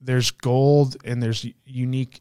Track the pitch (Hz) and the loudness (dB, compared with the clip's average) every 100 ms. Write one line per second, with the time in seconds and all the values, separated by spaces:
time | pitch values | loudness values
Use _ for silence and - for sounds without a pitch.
0 | 131 127 113 - 131 127 139 147 135 - | -2 0 0 -4 0 2 4 4 2 -2
1 | - 123 113 110 120 - - 127 127 127 | -8 -4 -2 -4 -8 -14 -12 -6 -4 -4
2 | 123 - | -6 -10